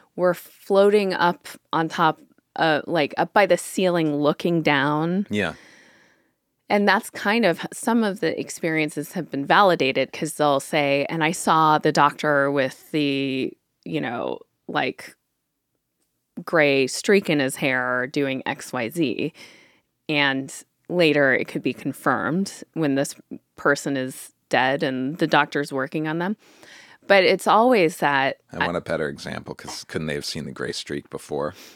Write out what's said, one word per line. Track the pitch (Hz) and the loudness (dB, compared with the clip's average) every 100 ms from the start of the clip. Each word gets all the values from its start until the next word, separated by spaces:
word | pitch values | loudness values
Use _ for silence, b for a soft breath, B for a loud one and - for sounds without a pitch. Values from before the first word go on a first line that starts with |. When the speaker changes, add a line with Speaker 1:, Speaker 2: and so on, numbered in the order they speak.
| B - | B 0
Speaker 1:
were | 180 | 0
floating | 175 - _ - 196 202 208 190 | 0 -8 _ 0 4 6 4 2
up | - 175 175 - - _ | 2 0 0 -12 -20 _
on | 160 160 | -2 -2
top, | - 160 156 _ _ _ - | 0 0 0 _ _ _ -2
uh, | 160 147 - | 0 0 0
like, | 170 143 - | -2 -2 -2
up | 170 | 0
by | 214 190 | 2 4
the | 175 | 2
ceiling | - - 185 175 160 147 | 0 0 2 2 0 2
looking | 147 160 180 170 | 0 0 0 2
down. | 156 143 139 151 165 185 202 | 2 2 2 0 0 -2 -2
Speaker 2:
Yeah. | 104 87 71 b b b b b b b _ _ _ _ | -2 -2 -6 b b b b b b b _ _ _ _
Speaker 1:
And | 208 202 | 2 2
that's | 196 - | 2 -2
kind | - 208 226 | -6 -2 2
of, | 196 165 - | 2 0 -6
some | - - 233 | -6 0 0
of | 214 190 | 0 -2
the | 160 - | -4 -4
experiences | 160 - 165 160 156 151 147 | -8 -6 -2 0 -2 -4 -8
have | 190 151 | -8 -6
been | 139 139 | -8 2
validated | 180 202 170 135 131 131 | 4 6 4 2 0 -2
'cause | - 151 | -4 -8
they'll | - 147 139 | 0 2 2
say, | - 160 143 139 143 | 0 0 2 0 0
"And | 165 | -2
I | 156 | -2
saw | 165 - 160 156 151 | 0 2 4 4 4
the | 156 | 4
doctor | 151 143 - 151 143 139 | 6 6 2 0 2 2
with | 143 131 - - | 0 -2 -4 -6
the, | 156 143 139 135 131 127 - _ _ | -2 -2 -2 -4 -4 -6 -8 _ _
you | - 156 | -8 -6
know, | 135 117 64 - - _ - | -6 -6 -6 -8 -12 _ -6
like, | 160 135 - - _ _ _ _ _ _ _ _ _ _ _ _ - | -4 -4 -6 -20 _ _ _ _ _ _ _ _ _ _ _ _ -16
gray | 175 170 143 139 127 | 0 4 4 4 0
streak | - - 202 202 | -2 2 2 2
in | 151 | 0
his | 135 - | -2 -2
hair | 147 127 127 123 127 | -2 -2 -2 -2 -2
doing | 147 139 131 - | -2 -2 -4 -6
X | 139 - | -8 -8
Y | 127 117 | -6 -6
Z." | 170 143 - 139 B B B B B _ _ - | -2 -2 -2 -6 B B B B B _ _ -4
And | 147 143 135 135 - - _ - | 0 0 0 -6 -14 -20 _ -6
later | 175 160 143 139 | 2 4 4 4
it | 123 - | 2 -2
could | 156 | -4
be | 139 | -6
confirmed | 120 147 - 156 117 98 170 196 - - | -4 -8 -4 -2 0 0 -2 -4 -8 -12
when | 160 151 | -4 -2
this | 135 143 - _ - _ - | 0 -4 -8 _ -20 _ -4
person | 156 143 156 139 | -2 0 -2 -4
is | 131 - - _ _ | -6 -10 -18 _ _
dead | 131 131 139 | 0 2 0
and | 143 131 131 160 | -2 -2 -6 -2
the | 160 | 0
doctor's | 156 147 143 143 | 2 0 -4 -6
working | 135 131 160 156 | -6 -6 -6 -4
on | 165 | -4
them. | 180 214 B B B B B B - | -4 -6 B B B B B B 4
But | 196 | 6
it's | 180 190 - | 6 2 4
always | 196 240 233 165 - | 4 6 4 2 2
that | 151 139 135 - _ | 0 2 0 -4 _
Speaker 2:
I | 85 | -4
Speaker 1:
I | - | -2
Speaker 2:
want | 87 | -2
a | |
better | - 80 76 | -4 -4 -4
example | 71 78 78 - | -6 -10 -10 -12
'cause | - - - | -14 -14 -14
couldn't | - - 78 | -10 -8 -4
they | |
have | 73 | -6
seen | - 78 | -6 -10
the | 71 | -10
gray | 64 64 | -8 -8
streak | - - 71 - | -8 -8 -10 -10
before? | 67 - 73 73 92 B | -16 -10 -6 -6 -10 B